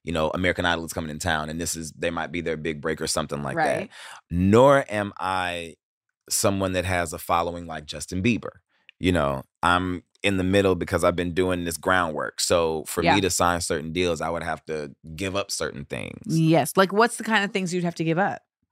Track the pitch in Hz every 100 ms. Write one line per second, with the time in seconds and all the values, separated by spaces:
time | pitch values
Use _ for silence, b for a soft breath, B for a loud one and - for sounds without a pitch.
0 | - 82 78 - 92 87 87 85 82 -
1 | 78 76 92 78 76 80 82 82 80 69
2 | 85 85 76 85 82 78 80 76 80 78
3 | 80 - 73 71 69 65 - - - B
4 | B B - 85 95 110 135 139 - 104
5 | 101 - 92 92 90 87 82 78 _ _
6 | _ _ - - 107 98 95 92 90 90
7 | 85 85 - 87 85 85 85 78 76 76
8 | - 92 107 101 - - _ b b -
9 | 90 87 71 67 - - 87 90 92 90
10 | _ _ 101 95 90 101 95 87 87 87
11 | 87 87 87 85 92 90 85 80 92 92
12 | 85 73 62 - - 90 82 80 - -
13 | 165 104 92 - 87 87 - 82 80 85
14 | 90 78 80 85 82 80 - 78 73 -
15 | 80 78 95 95 98 - 78 - 71 60
16 | 50 - - 160 160 160 160 190 190 196
17 | 233 - 220 220 202 196 185 180 175 170
18 | 160 160 196 - _ _ -